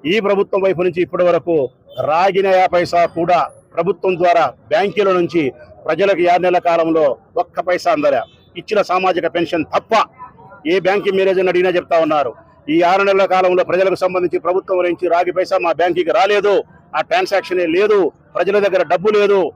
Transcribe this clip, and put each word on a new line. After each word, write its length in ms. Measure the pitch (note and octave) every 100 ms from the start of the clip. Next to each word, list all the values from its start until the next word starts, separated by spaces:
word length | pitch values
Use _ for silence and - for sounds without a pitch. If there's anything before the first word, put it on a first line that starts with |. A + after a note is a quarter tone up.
| C#3+
ఈ 140 | G#3+
ప్రభుత్వం 420 | G3 G3 - G3
వైపు 200 | F#3+ E3
నుంచి 200 | F3+ E3+
ఇప్పటి 220 | E3+ F3+
వరకు 460 | F3+ E3+ F3 D#3+ B2+ _ _ - C3+
రాగిన 420 | D#3+ F#3+ F#3 F#3+
యా 200 | F#3 F#3
పైసా 380 | F3+ E3+ F3 E3
కూడా 440 | E3 E3+ F3 C3+ - _ -
ప్రభుత్వం 420 | E3+ F#3+ F#3+ F3+
ద్వారా 360 | F3 E3+ C#3+ - -
బ్యాంకుల 420 | D3 G3 G3+ G3
నుంచి 420 | F#3 F3 E3 C#3 - - - -
ప్రజలకు 460 | D#3+ G3 F3 F3
ఆరు 100 | F3
నెలల 160 | F3+ F3+
కాలంలో 600 | F3 E3+ E3 D#3+ D3 A#2 _ -
ఒక్క 220 | F3 -
పైసా 320 | E3+ F3+ F3
అందలే. 300 | D#3 D3 B2+ A2 _ _ F3
ఇచ్చిన 240 | - G#3
సామాజిక 460 | F#3+ F3+ F#3 F3 E3+
పెన్షన్ 380 | E3+ E3 E3+ D3
తప్ప 420 | F#3 - A3 - - - - - - D3+
ఏ 120 | F#3+
బ్యాంకింగ్ 380 | F3 G3+ G3 F#3+
మేనేజర్ని 320 | F#3+ F#3+ F#3
అడిగినా 200 | F3 F#3
చెప్తా 300 | F3 - E3+
ఉన్నారు, 340 | D#3+ D3+ B2 A2 - _ -
"ఈ 120 | D#3+
ఆరు 200 | E3+ F#3+
నెలల 240 | G3 G3 F#3
కాలంలో 380 | F#3 F#3 F3+
ప్రజలకు 320 | D#3+ F3 F#3+ F3+
సంబంధించి 440 | F#3 F3+ F3+ F3+
ప్రభుత్వం 440 | E3+ F#3 G3 F#3
నుంచి 240 | F3 E3+ F3+
రాగి 240 | E3+ F3+
పైసా 260 | F3 F3+ F#3+
మా 140 | F3
బ్యాంకుకి 400 | D#3 F3+ E3+ E3+
రాలేదు, 520 | D#3 G3 G#3 G3 F#3 - - _ D3+
ఆ 40 |
ట్రాన్సాక్షనే 640 | D#3+ E3+ F#3 G3 F3+ F3+ E3+
లేదు, 460 | E3+ G#3 G#3 D#3 _ _ -
ప్రజల 240 | F3+ G3+
దగ్గర 240 | G3+ F3+
డబ్బు 260 | D#3 F3 G3+
లేదు 420 | G#3 G3+ G3+ E3